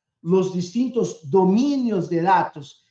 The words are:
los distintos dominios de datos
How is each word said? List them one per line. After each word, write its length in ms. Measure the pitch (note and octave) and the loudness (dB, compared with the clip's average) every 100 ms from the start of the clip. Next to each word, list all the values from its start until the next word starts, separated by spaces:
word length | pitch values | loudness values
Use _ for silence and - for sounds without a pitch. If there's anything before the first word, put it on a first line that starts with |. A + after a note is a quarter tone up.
| _ _ | _ _
los 320 | E3 F#3 F#3 | -2 0 0
distintos 760 | F3+ F3 A#3 B3+ A#3 F#3 - D3 | -2 -4 -4 -2 -2 -4 -6 -2
dominios 800 | F#3+ F#3 G3+ C#4+ C#4 A#3+ G3+ D3+ | 2 4 4 2 0 0 -2 -2
de 120 | E3+ | -2
datos 640 | F3 F3+ D#3+ - C3+ - _ | 2 2 0 -6 -18 -20 _